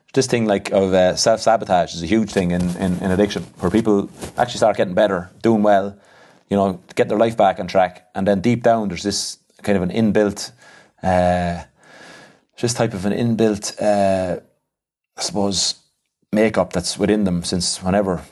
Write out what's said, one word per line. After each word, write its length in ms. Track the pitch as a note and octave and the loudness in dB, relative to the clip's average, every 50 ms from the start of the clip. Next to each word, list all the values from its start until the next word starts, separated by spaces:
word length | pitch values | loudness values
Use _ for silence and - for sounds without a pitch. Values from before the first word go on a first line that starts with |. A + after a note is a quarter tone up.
| _ _ - | _ _ 0
this 140 | C3+ B2+ | 0 0
thing, 180 | B2 - A#2+ A2+ | 2 0 0 2
like, 260 | G#2+ G2+ G2 - - | 2 2 0 0 0
of, 220 | G#2 G2 G2 F#2+ F#2 | 0 2 2 4 4
uh, 220 | F#2 F#2 F#2 F2 | 4 4 4 2
self-sabotage 800 | - - A#2 A2+ A2 - A2 A2+ G#2+ G#2+ - F#2+ F2 E2+ - - | 2 2 2 2 2 2 2 2 2 2 0 0 0 0 -2 -6
is 80 | E2+ E2+ | -8 -2
a 20 | |
huge 260 | E2 G2+ A2+ A2 - | 0 0 0 0 0
thing 200 | - G2+ F2+ F2 | -2 -2 0 0
in, 100 | F2 F2 F2+ F2 F2 | 0 0 -2 -2 -2
in, 200 | - F#2+ F#2 F2+ F2 | -2 -2 -2 -2 -2
in 120 | - G2 | -2 -2
addiction, 320 | F#2 F#2 G#2+ G2+ - G2 - - - - | 2 2 2 0 0 -8 -10 -10 -12 -6
where 120 | - F2+ | -4 0
people 380 | G2 A2 A2+ A2 G#2 G2+ - - - - - - - | 0 0 2 2 0 0 0 -4 -10 -16 -16 -10 -4
actually 200 | - C3 B2+ - | -4 -4 -2 -2
start 200 | - A#2+ G#2+ G2 | 0 0 0 2
getting 160 | - A2 G2 F2+ | 0 -4 -2 0
better, 360 | G2+ G#2+ G2+ G2 F2 F2+ - - - | 0 0 0 0 -4 -6 -10 -18 -2
doing 220 | - A#2 A2+ G#2+ G#2 | 0 2 2 4 4
well, 320 | G#2 G2+ G2 G2 G2+ G2 - _ _ _ _ - - _ _ _ _ | 4 4 2 2 -2 -10 -14 _ _ _ _ -20 -20 _ _ _ _
you 80 | G2+ | 0
know, 220 | G2+ G2 G2 F#2 F2+ - _ - | 0 2 0 -2 -6 -12 _ -2
get 140 | - A#2+ F2+ | -2 0 0
their 80 | A2 | 2
life 180 | G#2+ A2+ A#2 A2+ | 2 2 2 4
back 240 | - G#2 F#2+ F#2 - | 4 2 2 2 0
on 80 | F#2+ | -6
track, 400 | F2 - F#2+ F#2 F2+ - - _ _ _ | -2 2 2 2 2 -2 -12 _ _ _
and 140 | F#2+ F#2+ | -2 0
then 120 | G2+ G2+ G2 | 0 0 2
deep 220 | F2 A#2+ A#2+ A#2 - | 2 0 0 2 2
down 240 | A#2 A#2 A2+ G#2+ | 2 2 2 0
there's 160 | G2 F2 E2+ - | -4 -6 -4 -4
this 340 | G2+ G2 - - - - - _ _ _ _ - | -4 -4 -4 -6 -8 -12 -14 _ _ _ _ -2
kind 140 | G#2 G2+ | 0 0
of 60 | F#2 F2+ | 0 0
an 60 | F2+ | -2
inbuilt, 640 | - A2 A2+ G#2+ F#2+ G#2+ G#2+ G2+ G2+ - - - - _ - - - - - _ _ _ - | 0 0 0 2 2 2 2 2 0 -4 -12 -14 -16 _ -20 -20 -20 -20 -20 _ _ _ -2
uh, 600 | F#2 F#2 F2+ F2+ F2+ F2+ F2+ F2 F2 E2+ E2 D#2+ - _ _ _ - - - - - - - - - _ _ _ _ _ - | 0 2 2 2 2 2 0 -2 -4 -6 -8 -12 -18 _ _ _ -20 -20 -20 -20 -20 -20 -20 -20 -20 _ _ _ _ _ -6
this 120 | - A#2+ A#2+ | -4 -4 -2
type 200 | - A#2 G#2+ G#2 | -2 -2 -2 -2
of 120 | F#2+ F2+ | -4 -4
an 60 | G#2 | -2
inbuilt, 640 | - - A#2+ A#2+ A2+ G#2 A2+ A2 G#2 G2+ - - - - | -2 0 0 -2 0 2 2 0 0 -2 -4 -10 -8 -2
uh, 580 | G2+ G#2 G#2 G2+ G2 G2 F#2+ F#2+ F#2 F2+ E2+ - - _ _ _ _ _ _ _ _ _ _ _ _ _ _ | 0 0 2 2 2 2 2 0 -2 -4 -6 -8 -8 _ _ _ _ _ _ _ _ _ _ _ _ _ _
I 40 | - | -10
suppose, 540 | - - - G#2 G2 G2+ F#2+ F2 - - - - _ _ _ _ _ _ _ _ _ _ | -10 -6 -4 -2 -2 -2 -2 -2 -2 -4 -4 -8 _ _ _ _ _ _ _ _ _ _
makeup 400 | - G#2+ A2 G#2+ G#2 G2+ F2+ F2+ | 0 2 2 2 2 0 -2 0
that's 260 | - F2+ F2 - - | -2 -4 -4 -4 -4
within 280 | - G2+ G2 G#2+ G#2+ G#2 | -2 0 0 2 2 0
them 180 | F#2+ F2+ F2 E2 | 0 -2 -2 -4
since 400 | - G2 F2 E2+ - - - F#2 | -4 -4 -4 -4 -4 -6 -6 -4
whenever 380 | F#2 F#2 G#2 G2+ F#2+ F2 E2 - - | 0 0 2 2 0 -2 -4 -6 -14